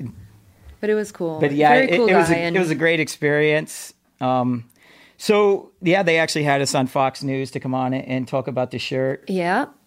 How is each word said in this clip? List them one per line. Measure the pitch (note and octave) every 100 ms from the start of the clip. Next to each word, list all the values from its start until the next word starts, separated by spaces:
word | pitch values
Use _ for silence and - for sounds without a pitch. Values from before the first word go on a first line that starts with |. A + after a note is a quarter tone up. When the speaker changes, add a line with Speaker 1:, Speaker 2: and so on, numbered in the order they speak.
| A#2+ - - - _ _ - -
Speaker 1:
But | G#3
it |
was | G#3+ G#3
cool. | - E3+ D#3
Speaker 2:
But | D3
yeah, | C#3+ D3+
Speaker 1:
Very | D3 C4+
Speaker 2:
it, | F3
Speaker 1:
cool | A3
Speaker 2:
it |
was | F3+ E3
Speaker 1:
guy, |
Speaker 2:
a, | E3+
Speaker 1:
and | E3+ F3+
Speaker 2:
it |
was | E3+
a |
great | D3 E3 E3
experience. | C#3 - D3 D3 D3+ D3+ D#3 - - - _ -
Um, | B2+ B2+ B2 A#2+ A#2 _ _ - _ -
so | - G#3 G3+ G3 - _
yeah, | F3 F#3+
they | E3+ E3
actually | D#3 D#3
had | D3 C#3
us | C3+
on | D3 C3
Fox | C#3+ C3+ -
News | C#3 C3+ C3
to | C3
come | C3
on | C3 B2+
and, | C3+ C3
and | C3 A#2+
talk | C3+ B2
about | B2+ B2+
the | A#2+
shirt. | - C3 C3 C#3+ -
Speaker 1:
Yeah, | F#3 F3 G#3+ D4 _